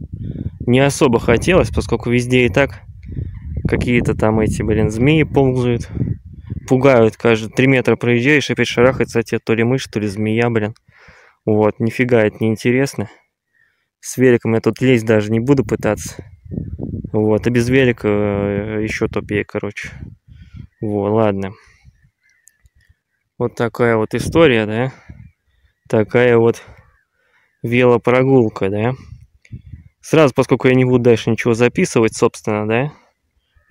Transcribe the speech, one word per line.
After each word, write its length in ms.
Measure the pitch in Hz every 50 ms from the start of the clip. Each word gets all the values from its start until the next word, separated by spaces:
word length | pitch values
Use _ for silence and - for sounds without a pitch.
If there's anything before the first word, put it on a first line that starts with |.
| - - - - - - - - - - - - -
не 140 | 123 123 131
особо 380 | 139 143 - - 170 131 117 113
хотелось, 500 | - 127 117 110 - 165 185 165 120 -
поскольку 400 | - 113 - - 120 113 - 120
везде 360 | 120 123 120 123 127 127 123
и 20 | 117
так 340 | - 143 139 127 - - - - - - - - - - - - - - - - - - - -
какие-то 480 | 120 123 - 123 120 117 113 110 107
там 240 | - 110 110 110 110
эти, 220 | 107 104 - -
блин, 280 | 104 107 107 107 107 107
змеи 340 | 107 113 127 147 160 160 143
ползают. 640 | - - 143 135 131 127 127 123 123 120 113 - - - - - - - - - - - - - - - - - -
Пугают, 480 | 131 131 131 139 131 117 113 110 -
каждый 340 | - - 117 113 107 113 98
три 160 | - - 131
метра 300 | 135 135 127 117 120 113
проезжаешь, 540 | - - 120 123 117 120 143 151 139 - -
опять 180 | 120 - 120 -
шарахается 520 | - 123 120 131 127 - 117 - - 117
от 60 | 113
тебя 140 | - 117 110 -
то 100 | - 113
ли 100 | 113 113
мышь, 220 | 120 131 131 -
то 120 | - - 110
ли 80 | 104
змея, 440 | 104 95 107 107 110 110 117 120 123
блин. 240 | 113 110 104 104 - _ _ _ _ _ _ - - _ _ _ _ _ _
Вот, 360 | 110 107 107 107 104 - -
нифига 440 | 117 113 - - 127 123 123 113 107
это 120 | 104 - -
не 80 | 113 110
интересно. 600 | 110 - - 123 123 131 139 135 - - 104 - - _ _ _ _ _ _ _ _ _ _ _ _ _ _ _ _ _
С 180 | - - -
великом 380 | 127 127 127 120 113 - 117 113
я 60 | 113
тут 200 | - 117 101 -
лезть 240 | 127 131 127 113 110
даже 280 | 113 110 107 104 107
не 80 | 113 113
буду 240 | 117 135 143 135 -
пытаться. 600 | - 113 - - 110 104 - - - - - - - - - - - - - - - - - - - - - - -
Вот, 340 | - 107 107 107 107 104 -
и 40 | 120
без 180 | 123 120 117 123
велика, 400 | 127 135 131 123 117 - - 107
э, 720 | 104 104 104 104 101 101 101 101 101 101 104 110 110 107
еще 260 | 110 107 - - - 85
тупее, 360 | - 104 90 - 104 101 -
короче. 460 | - - 104 - 104 - - - - - - - - - - _ - - - - - - - - - _ _
Во, 300 | 117 104 104 104 98 101
ладно. 420 | 107 113 110 104 98 98 95 92 101 - _ _ _ _ _ _ _ _ _ _ _ _ _ _ _ _ _ _ _ _ _ _ _ _ _ _ _ _ _ _ _ _ _ _ _
Вот 200 | - 123 117 -
такая 400 | - 123 110 - - 123 117 113
вот 180 | 110 110 - -
история, 500 | 117 - - - 165 170 143 120 110 107
да? 260 | 104 107 113 127 131 - - _ - - - - - _ _ _ _ _ _ _ _ _ _ _ -
Такая 480 | - 110 104 - - 120 123 123 117 117
вот 240 | 113 117 110 - - - - - _ _ _ _ _ _ _ _ _ _ _ _ _ _ _ _
велопрогулка, 1080 | - 117 120 123 127 123 120 110 - 123 120 127 131 135 135 127 113 110 - - 98 95
да? 240 | 104 104 110 123 131 - - - - - - _ _ _ _ _ - - - - - - - _ _ _
Сразу, 340 | - - 151 160 156 131 -
поскольку 340 | - 127 - 135 - - 131
я 60 | 127
не 100 | 127 127
буду 180 | 127 127 120
дальше 280 | 117 123 113 110 - 117
ничего 240 | 113 - - 120 113
записывать, 600 | 113 123 120 - - 180 - - 123 113 110 -
собственно, 520 | - 120 110 - - - 113 107 104 104
да? 260 | 107 113 120 139 147 - _ _ _ _ _ _ _ _ _ _ _ _ _ _ -